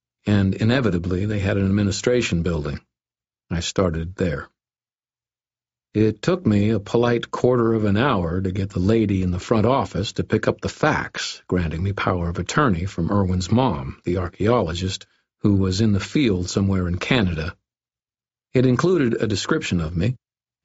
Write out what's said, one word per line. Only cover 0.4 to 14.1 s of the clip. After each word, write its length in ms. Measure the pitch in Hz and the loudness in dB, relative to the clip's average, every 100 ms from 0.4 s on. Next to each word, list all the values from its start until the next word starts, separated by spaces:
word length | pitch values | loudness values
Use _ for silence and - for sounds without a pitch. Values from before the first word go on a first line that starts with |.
| 98 | 2
inevitably 720 | 95 110 131 117 87 87 90 104 | 2 2 2 2 0 -2 -2 -2
they 120 | 104 | -2
had 180 | 95 98 | 0 0
an 100 | 95 | 2
administration 760 | 101 101 - - 123 - 85 | 2 0 0 0 2 2 0
building. 380 | 85 82 73 67 - _ _ _ _ _ - | 0 -2 -4 -8 -10 _ _ _ _ _ -8
I 100 | 85 | -6
started 560 | 82 - 92 80 82 - | -4 -2 -2 -2 -6 -4
there. 320 | 92 69 - _ _ _ _ _ _ _ _ _ _ _ _ _ _ | -4 -4 -10 _ _ _ _ _ _ _ _ _ _ _ _ _ _
It 260 | 104 107 104 | 0 0 0
took 260 | - 185 147 | -2 0 2
me 240 | 104 104 | 2 2
a 80 | 110 | 0
polite 520 | 101 120 120 120 - | 0 0 2 0 -4
quarter 420 | - 123 123 113 | -2 2 2 2
of 120 | 113 104 | 2 2
an 100 | 101 | 2
hour 440 | 123 107 85 90 | 2 0 -2 -2
to 120 | 95 | -2
get 180 | 95 95 | -2 -4
the 80 | - | -2
lady 440 | 92 113 107 95 | 2 2 2 0
in 80 | 92 | 0
the 100 | 87 | -2
front 240 | - 113 | 0 2
office 480 | 107 135 95 85 95 | 2 2 0 -4 -6
to 100 | - | -4
pick 240 | 87 110 - | -2 0 0
up 140 | - | -2
the 80 | - | -4
fax, 760 | - 156 - - - - - - | -2 0 0 -4 -8 -10 -10 -4
granting 340 | 90 82 82 | -2 -2 -2
me 100 | 95 | -4
power 360 | 101 - 90 85 | -2 -2 -2 -2
of 100 | 85 | -4
attorney 460 | 85 - 143 82 | -4 0 2 2
from 260 | 95 - 82 | -2 -4 0
Irwin's 400 | 104 92 92 92 | 2 2 0 0
mom, 500 | 113 131 78 67 - | 2 2 0 -6 -8
the 140 | - | -4